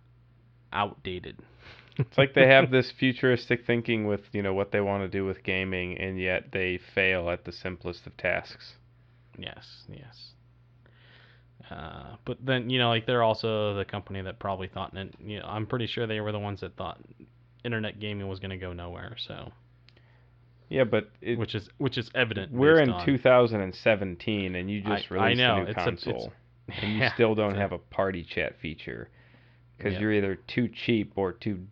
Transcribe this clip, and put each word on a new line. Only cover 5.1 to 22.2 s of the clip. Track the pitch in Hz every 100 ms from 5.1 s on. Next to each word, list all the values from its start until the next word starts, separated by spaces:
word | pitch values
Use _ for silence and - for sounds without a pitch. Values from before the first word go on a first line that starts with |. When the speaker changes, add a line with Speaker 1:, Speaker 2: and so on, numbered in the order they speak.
| 95 95
Speaker 2:
with | 92
gaming, | - 92 95 92 90 90
and | 95 92
yet | 92 92 -
they | 98 92 90 - -
fail | 95 92 87
at | 87 -
the |
simplest | - 92 90 90 87 -
of | -
tasks. | 92 90 - - - - _ _ _ _ _ -
Speaker 1:
Yes, | - - - - -
yes. | - 127 - - _ _ _ _ _ _ _ - - - - _ - -
Uh, | 80 78 82 - 113 -
but | 120
then, | 127 127 120
you | 127
know, | 120
like, | 113 113
they're | 123
also | 113 107 113 110 107 101
the | 95
company | 104 - 98
that | 92 -
probably | 101 95 92
thought, | - 95
and, | 95 98 -
you | 104 104
know, | -
I'm | 107 107
pretty | 127 113
sure | - 113
they | 107
were | 104
the | 107
ones | 104 101
that | 90 -
thought | 90 - - - - _ _ _
internet | 120 113 107 104
gaming | 104 101 98
was | 95
gonna | 98 95
go | 90
nowhere, | 87 87 87 90 -
so. | - - - - _ _ - - _ _ _ _ _ _ -
Speaker 2:
Yeah, | 131 120
but | 107 104 -
it | 90 117
Speaker 1:
Which | 110 107
is, | - -
which | 139 123
is | 113
evident | 127